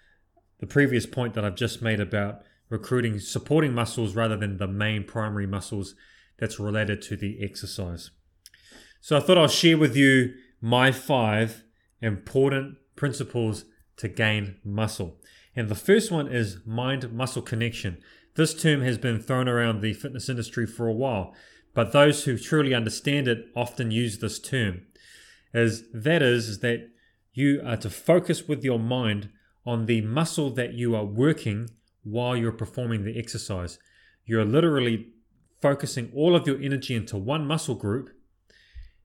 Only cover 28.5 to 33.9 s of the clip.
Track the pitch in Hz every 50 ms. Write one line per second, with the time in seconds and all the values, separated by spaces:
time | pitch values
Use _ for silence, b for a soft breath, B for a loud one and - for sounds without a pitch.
28.5 | 147 120 110 131 120 113 113 117 127 127 120 107 104 104 104 101 b b b b
29.5 | b b b 120 120 113 113 107 120 113 107 107 117 151 165 160 - 170 151 135
30.5 | 113 127 120 120 120 120 120 120 117 107 107 101 101 113 135 160 151 - - 113
31.5 | 101 104 117 117 - _ _ _ _ _ - 104 104 120 123 123 127 120 113 113
32.5 | 113 - 110 - - - 123 113 113 107 98 107 117 120 113 - - 110 - -
33.5 | 101 90 90 85 - - b b